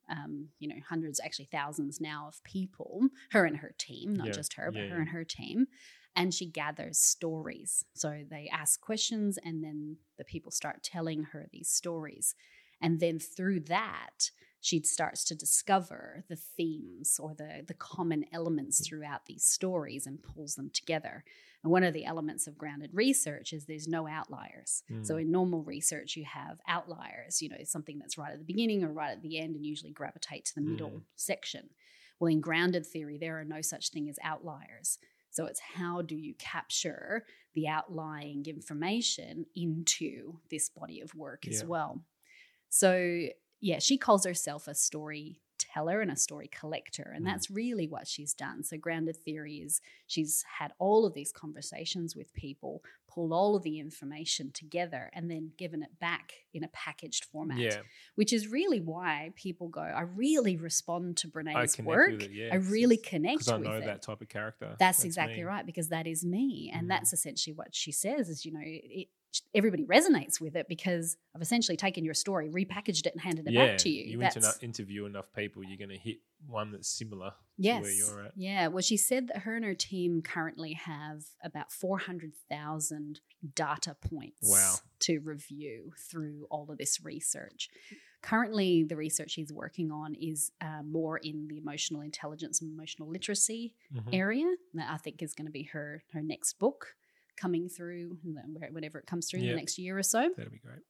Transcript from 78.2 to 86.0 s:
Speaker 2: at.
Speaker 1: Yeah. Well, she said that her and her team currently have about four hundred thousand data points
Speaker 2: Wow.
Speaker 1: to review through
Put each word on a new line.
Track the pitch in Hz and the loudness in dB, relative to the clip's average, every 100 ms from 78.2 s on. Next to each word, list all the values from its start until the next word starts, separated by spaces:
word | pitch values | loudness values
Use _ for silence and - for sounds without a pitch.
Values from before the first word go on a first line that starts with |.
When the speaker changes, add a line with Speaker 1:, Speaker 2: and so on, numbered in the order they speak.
Speaker 2:
at. | - | -10
Speaker 1:
Yeah. | 196 185 196 165 | -8 -2 2 2
Well, | 185 | 2
she | 185 214 | 2 4
said | - 254 247 | 4 2 0
that | 208 | -4
her | 202 | -4
and | 226 | -2
her | 220 | -2
team | 180 - 190 175 170 | -2 -2 0 2 2
currently | 160 175 160 - 160 | 0 -4 -4 -6 -8
have | 156 170 151 151 151 151 - | -8 -8 -8 -8 -10 -14 -12
about | 165 156 - | -10 -8 -8
four | - 185 190 | -4 -2 0
hundred | 190 180 160 - - | -2 -6 -8 -14 -10
thousand | 147 151 156 156 151 147 151 _ _ 151 | -8 -4 -2 -2 -4 -8 -10 _ _ -6
data | - 151 147 - 143 | 0 0 0 -4 -4
points | - 156 110 _ - | -6 -6 -10 _ 6
Speaker 2:
Wow. | - - - - _ | 6 6 2 -4 _
Speaker 1:
to | - 160 | 2 2
review | 156 147 - 143 147 113 117 | 0 -8 -10 -10 -10 -10 -14
through | 160 | -16